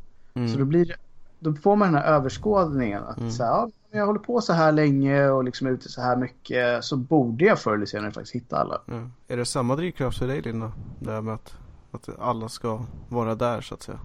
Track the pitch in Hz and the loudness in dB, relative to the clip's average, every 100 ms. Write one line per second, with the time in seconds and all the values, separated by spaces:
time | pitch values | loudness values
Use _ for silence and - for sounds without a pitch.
0 | - - - - 120 127 135 165 170 170 | -16 -20 -10 -4 -2 0 2 2 2 -2
1 | - - - - 160 147 202 208 196 147 | -16 -18 -20 -6 -4 0 4 4 4 4
2 | - 151 131 - 214 202 170 139 117 101 | 4 4 2 -2 2 2 2 0 0 -2
3 | 110 113 117 117 117 160 233 - _ 214 | -6 -6 -6 -2 0 0 0 -6 _ -2
4 | 202 214 208 240 226 170 156 151 151 135 | 0 0 -2 0 2 4 6 6 4 4
5 | 139 139 139 135 127 - 135 127 - - | 4 4 4 4 0 -2 -2 -2 -6 -4
6 | 123 123 127 - - 127 120 120 120 139 | 0 0 -2 -6 -4 0 2 0 -2 -4
7 | 127 160 120 113 190 185 - 104 101 104 | 2 4 4 4 4 4 2 0 0 -4
8 | 104 55 110 120 - 73 60 - - 117 | -6 -8 -8 -8 -4 -2 -2 -4 -8 -10
9 | 123 - - 123 120 147 120 139 175 - | -12 -16 -8 -6 -4 -2 0 0 -2 -4
10 | 131 - 127 143 147 113 110 - - - | -4 -2 -4 -4 -6 -6 -8 -10 -14 -12
11 | 107 110 110 107 - - - - - 120 | -8 -6 -6 -8 -12 -20 -20 -20 -18 -16
12 | - - 117 117 110 - 120 110 117 - | -14 -6 -4 -4 -6 -8 -6 -6 -8 -12
13 | - 120 113 110 120 113 - - - 107 | -6 -2 -2 0 -2 -2 -8 -12 -12 -14